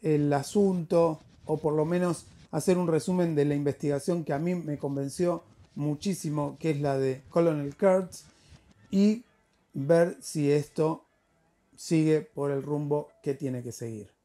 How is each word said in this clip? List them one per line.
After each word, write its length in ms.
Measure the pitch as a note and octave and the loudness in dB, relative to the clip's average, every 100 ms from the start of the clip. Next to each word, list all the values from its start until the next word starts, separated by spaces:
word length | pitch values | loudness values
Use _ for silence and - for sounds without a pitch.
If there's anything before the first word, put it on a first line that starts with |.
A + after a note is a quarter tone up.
el 300 | D#3+ D3+ D3 | 2 2 2
asunto, 840 | C#3+ C3+ G#3 G3+ F3+ D#3+ E3+ E3+ D#3 - - - | 0 0 2 2 2 0 2 2 0 -12 -20 -6
o 120 | D#3 | -2
por 160 | D3+ | 0
lo 120 | D3+ D3+ | 0 0
menos 400 | F3 F3+ E3 - - - | 0 0 -2 -8 -20 -8
hacer 260 | D#3 E3+ F3+ | -4 0 2
un 100 | F3 | 2
resumen 480 | D#3+ D3+ F#3 E3+ D3+ | 0 0 0 0 2
de 100 | C#3+ | 0
la 100 | C#3+ | 0
investigación 680 | C#3+ C#3 D3 C#3+ - F3 | -2 -2 -2 -4 -2 -4
que 100 | D#3 | -2
a 60 | C#3+ | -4
mí 160 | E3 F3+ | -2 -4
me 220 | D#3 C#3+ | -4 -6
convenció 680 | D3 C#3 C#3 - F3 E3+ - _ - - | -6 -6 -6 -2 -2 -2 -8 _ -20 -6
muchísimo, 840 | D3 D3 G3+ F3 D#3+ D3 D3 C#3 | -4 -2 -4 -4 -4 -4 -4 -4
que 120 | D#3+ | -2
es 100 | D3 | 0
la 160 | C#3+ C3+ | 0 0
de 240 | C3+ C3 - | 0 -2 -4
Colonel 460 | F3 E3+ D#3 C#3+ - | 2 2 0 -6 0
Kurtz, 480 | G3 F#3 F#3 - - _ _ - _ _ _ | 4 4 0 -12 -20 _ _ -20 _ _ _
y 340 | G3 G3+ A3 - _ _ _ _ | 4 4 2 -4 _ _ _ _
ver 440 | - C#3 E3 E3+ - | -8 2 4 4 0
si 300 | - D#3+ C#3+ | -10 -2 2
esto 540 | D3 C#3+ - D#3 D#3+ _ _ _ _ _ _ _ _ | 2 0 -2 -2 -2 _ _ _ _ _ _ _ _
sigue 460 | - E3 D#3 D#3 | 0 2 4 2
por 300 | D3 - C#3+ | 0 -6 -2
el 120 | C#3 | -2
rumbo 460 | C#3 D3 D3 D3 D3 _ | -2 -4 0 -2 -2 _
que 100 | - | -6
tiene 300 | C3+ C#3 B2+ | -4 -4 -6
que 80 | A#2+ | -8
seguir. 380 | - A#2 A2 G2+ _ | -10 -10 -10 -14 _